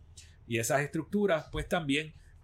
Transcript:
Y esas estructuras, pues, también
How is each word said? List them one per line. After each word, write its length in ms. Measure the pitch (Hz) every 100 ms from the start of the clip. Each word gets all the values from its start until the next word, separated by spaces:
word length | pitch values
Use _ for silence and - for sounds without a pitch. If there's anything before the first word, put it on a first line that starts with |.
| - - - - -
Y 120 | 113
esas 220 | 113 143
estructuras, 640 | 147 165 - 208 202 156 -
pues, 160 | 151 151
también 460 | 180 147 143 156 - - -